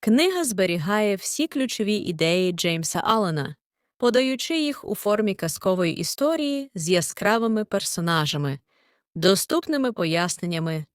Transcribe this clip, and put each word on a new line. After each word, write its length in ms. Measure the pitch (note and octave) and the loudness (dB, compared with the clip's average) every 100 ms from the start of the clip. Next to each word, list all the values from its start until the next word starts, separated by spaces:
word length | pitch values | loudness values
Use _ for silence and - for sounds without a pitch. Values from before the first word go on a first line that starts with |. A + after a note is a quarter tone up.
Книга 440 | - A3+ F4 F#4 | 4 4 4 2
зберігає 720 | D#4 G3 F#3 F3 D#3 G#3 G#3+ G3 | -2 0 0 0 0 2 2 0
всі 300 | - - D#4+ | -4 -4 -2
ключові 480 | C#4+ C4 - G#3 | 0 -2 -2 -2
ідеї 580 | G#3+ - E3 E3 F3+ F#3 | 0 -2 0 2 2 2
Джеймса 460 | F3 F3 E3 E3 F3+ | 0 -2 0 -2 -2
Аллена, 580 | - A3+ G3 D#3 C#3 D3+ _ _ _ _ | 0 2 2 0 -4 -8 _ _ _ _
подаючи 640 | A#3+ A#3+ C4 C4 - E4 | 2 4 2 -2 -2 -2
їх 240 | D4 C#4+ | -2 -4
у 100 | - | -8
формі 400 | G#3 - G#3 G#3+ | -4 0 2 0
казкової 640 | G3 E3 - G3 F#3 F3 - | 0 -4 -2 0 2 0 0
історії 720 | E3+ - C#4+ D#4+ D4 C#4 C#4 | -4 0 0 0 0 -2 -6
з 140 | F#3+ D#3+ | -8 0
яскравими 760 | F3+ D#3+ - G3+ A3+ A3+ A3 | 2 2 -2 2 2 2 0
персонажами, 960 | G#3+ G3 - - E3+ E3 D3+ D3+ C#3+ C#3 _ _ _ _ _ | -2 -4 -4 -4 0 2 2 -2 -4 -4 _ _ _ _ _
доступними 800 | - F3+ G3 - D#4+ E4+ D4 B3+ | 0 2 2 2 -2 0 0 0
поясненнями 920 | A3+ E3+ E3 F3 - F3 E3 E3 D#3+ D3+ | 0 0 0 0 -2 -4 -2 -2 -4 -6